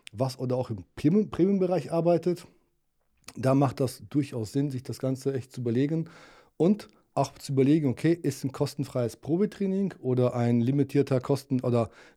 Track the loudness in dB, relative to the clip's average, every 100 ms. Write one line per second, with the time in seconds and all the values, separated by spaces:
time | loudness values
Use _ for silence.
0 | -12 -6 -4 -4 -4 -4 -4 -8 -12 -2
1 | 2 2 0 2 2 2 0 0 -2 0
2 | 2 2 2 -4 -8 _ _ _ _ _
3 | _ _ -18 -2 2 4 2 0 -4 -4
4 | -4 -4 -2 -4 -4 -2 -2 -4 -8 -6
5 | -4 -2 -4 -4 -8 -6 -2 0 0 -2
6 | -6 -12 -20 -20 _ 0 2 2 -4 _
7 | _ -4 -2 -4 -4 2 4 4 2 0
8 | 0 0 -2 -4 -6 -4 -4 -4 -6 -2
9 | -4 -4 -4 0 -2 -2 -2 -2 -4 -4
10 | -2 2 2 2 2 2 2 0 2 2
11 | 2 0 0 -2 0 -2 2 0 0 -6
12 | -20